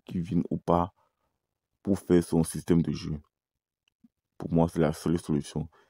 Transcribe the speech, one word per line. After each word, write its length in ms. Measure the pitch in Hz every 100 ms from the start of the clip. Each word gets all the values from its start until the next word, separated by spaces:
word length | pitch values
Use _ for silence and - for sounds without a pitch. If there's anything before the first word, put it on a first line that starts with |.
| -
qui 160 | 92
viennent 240 | 85 85 -
ou 80 | 87
pas 360 | - 87 87 _ _ _ _ _ _ _ _ _
pour 160 | 98 98
faire 240 | - 90
son 220 | - 85 80
système 360 | - - 85
de 120 | 76
jeu. 260 | 78 82 76 - _ _ _ _ _ _ _ _ _ _ -
Pour 120 | 95
moi, 160 | 82 82
c'est 100 | 87
la 140 | 78
seule 260 | 78 80 82
solution. 480 | - 76 - 76 76 _